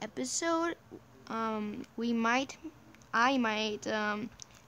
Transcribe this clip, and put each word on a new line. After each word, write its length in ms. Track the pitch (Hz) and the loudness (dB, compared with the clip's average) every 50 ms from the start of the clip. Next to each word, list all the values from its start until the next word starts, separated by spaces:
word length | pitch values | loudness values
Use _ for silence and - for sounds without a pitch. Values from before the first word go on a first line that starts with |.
episode, 720 | - 220 - 254 262 254 - - 339 330 330 330 339 339 - - - - - - - - - - - - | -10 -8 -6 -6 -4 -2 -2 0 2 2 2 2 2 0 -2 -6 -12 -18 -18 -18 -18 -20 -20 -20 -10 -8
um, 560 | 220 226 226 220 220 214 214 208 208 - - - - | -4 -4 -2 -2 -2 -2 -4 -4 -6 -8 -10 -10 -6
we 160 | 226 233 233 | -4 0 0
might, 460 | 233 226 226 226 240 269 247 - - - - 302 - - - - - - - - - | 2 2 4 4 4 2 2 -2 -8 -12 -14 -14 -14 -16 -20 -20 -20 -20 -10 -2 2
I 240 | 226 240 262 277 | 4 4 6 4
might, 500 | 262 233 220 214 214 220 214 214 208 - | 4 2 2 2 0 0 -2 -4 -4 -2
um, 420 | 220 220 214 214 208 208 208 - - - - - - - - - | -2 -2 0 0 0 -2 -4 -6 -8 -10 -16 -20 -20 -20 -20 -20